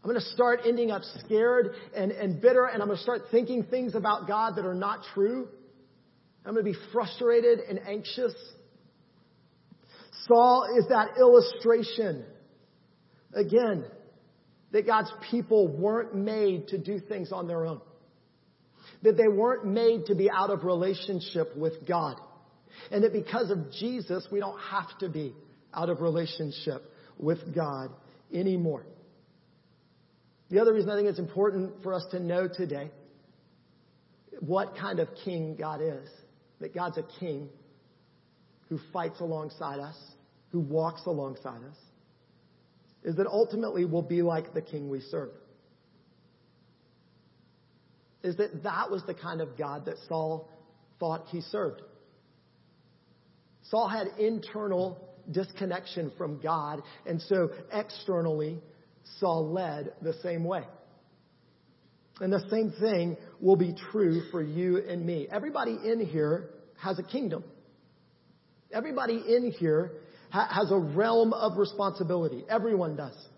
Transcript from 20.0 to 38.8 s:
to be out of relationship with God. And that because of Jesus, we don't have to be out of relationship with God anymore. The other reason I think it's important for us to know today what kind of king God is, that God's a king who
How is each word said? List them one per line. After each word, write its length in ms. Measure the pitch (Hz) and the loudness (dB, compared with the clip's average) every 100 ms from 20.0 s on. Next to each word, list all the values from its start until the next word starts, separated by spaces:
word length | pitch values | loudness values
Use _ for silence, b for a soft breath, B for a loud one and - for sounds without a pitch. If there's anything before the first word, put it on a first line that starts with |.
| 156 | 2
to 100 | 190 | 4
be 160 | 196 | 4
out 180 | 185 196 | 4 2
of 140 | 196 | 0
relationship 960 | 175 175 185 190 - 185 - 170 160 - | 0 0 0 -2 -4 -6 -4 -4 -4 -2
with 280 | 160 160 131 | -4 -4 -2
God. 300 | 175 151 123 - - - _ _ B B | -2 -2 -6 -16 -20 -20 _ _ B B
And 140 | 208 | 2
that 80 | 214 | 2
because 400 | 208 - 233 208 | 2 -2 -2 -2
of 180 | 190 143 | -2 -4
Jesus, 520 | - 226 254 180 185 - | -6 -6 -6 -4 -6 -4
we 80 | 202 | -4
don't 180 | 196 - | -4 -8
have 400 | - 196 - - | -6 -6 -6 -8
to 100 | 185 | -6
be 260 | 156 143 - B B B | -6 -8 -10 B B B
out 160 | 156 170 | -6 -4
of 100 | 165 | 0
relationship 880 | 165 160 165 - 151 - - 131 - B B - | 0 0 -4 -6 -8 -6 -6 -8 -12 B B -4
with 340 | 147 165 - | -2 -2 -2
God 380 | 156 151 135 131 - B B _ | -4 -4 -4 -10 -14 B B _
anymore. 520 | 170 190 185 170 139 - - - _ _ _ _ _ _ _ _ _ _ _ _ _ _ | -2 0 0 0 -4 -10 -20 -20 _ _ _ _ _ _ _ _ _ _ _ _ _ _
The 100 | 185 | 6
other 140 | 226 | 6
reason 160 | 220 196 | 6 2
I 60 | 208 | 2
think 140 | 208 | 0
it's 100 | 185 | 0
important 640 | 165 185 208 196 185 - | -6 0 0 2 -4 -6
for 100 | 190 | -6
us 120 | 185 170 | -6 -4
to 80 | 180 | -6
know 260 | 175 175 180 | -2 0 -2
today 440 | 180 170 143 147 - - - _ _ _ _ _ _ _ _ _ _ _ - | -4 -6 -6 -10 -16 -20 -20 _ _ _ _ _ _ _ _ _ _ _ -12
what 380 | 151 185 196 - | -2 -2 -2 -6
kind 220 | 196 180 | -6 -2
of 100 | 160 - 202 | -4 -4 -8
king 320 | 175 156 151 | -6 -6 -6
God 220 | 156 156 | -8 -4
is, 260 | 160 139 139 - - _ _ _ | -4 -6 -14 -20 -20 _ _ _
that 120 | 160 | -12
God's 240 | 175 175 160 | -6 -6 -6
a 60 | 156 - | -10 -10
king 300 | 175 143 143 - - _ _ _ _ _ _ _ _ _ _ | -8 -8 -10 -18 -20 _ _ _ _ _ _ _ _ _ _
who 100 | 156 | -10